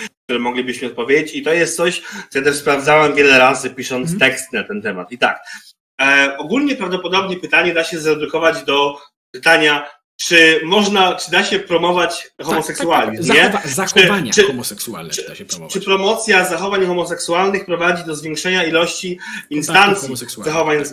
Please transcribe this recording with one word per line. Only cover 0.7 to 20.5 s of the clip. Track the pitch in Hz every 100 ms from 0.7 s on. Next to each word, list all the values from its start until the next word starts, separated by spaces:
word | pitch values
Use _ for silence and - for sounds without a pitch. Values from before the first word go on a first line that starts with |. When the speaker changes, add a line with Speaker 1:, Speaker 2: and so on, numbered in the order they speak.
| 120 123
Speaker 1:
odpowiedzieć, | 120 120 147 151
i | 147
to | 143
jest | 170 160 -
coś, | 170 170 - - -
co | 139
ja |
też | 143 139
sprawdzałem | - 139 139 151 151
wiele | 143 143 131
razy, | 127 131 127
pisząc | - 123 127 127
Speaker 2:
Mhm. | - 131
Speaker 1:
teksty | - - 110
na |
ten | 95 104
temat. | 104 92 87
I | 123
tak, | 117 - - - - _ _ -
e, | 135 139 139 -
ogólnie | 151 240 285 254
prawdopodobnie | 185 180 - 185 190 180
pytanie | 156 165 175
da | 165
się | 165 170
zredukować | 156 147 147 160 160 147
do | 139 143 143 143 - _ _
pytania, | - 156 160 151 147 - - _ -
czy | - 170 160 156
można, | 160 208 202 202 185
czy | 165 -
da | 180
się | 202 190
promować | - 170 175 170 175 - - -
Speaker 2:
Tak, | 147
Speaker 1:
homoseksualizm, | 170 - 156 170 - - - 165
Speaker 2:
tak, | 226 -
tak. | 254
Speaker 1:
nie? | 151
Speaker 2:
Zachowa-, |
zachowania | 135 185 208 190 202 127
Speaker 1:
Czy, | 98
czy, | 196
Speaker 2:
homoseksualne, | 123 117 104 - 92 82
czy | - -
da |
się | -
Speaker 1:
czy, | -
Speaker 2:
promować. | - -
Speaker 1:
czy | 190
promocja | 190 190 196 220 214 190
zachowań | 180 165 196 196 180
homoseksualnych | 180 165 170 - 170 196 196 190
prowadzi | 165 170 175
do | 165
zwiększenia | 147 156 151 180 185
ilości | 165 247 254 - 185 180
Speaker 2:
Kontaktów | - 214 -
Speaker 1:
instancji | 147 151 185 202 - 135
Speaker 2:
homoseksualnych. | 131 120 - 156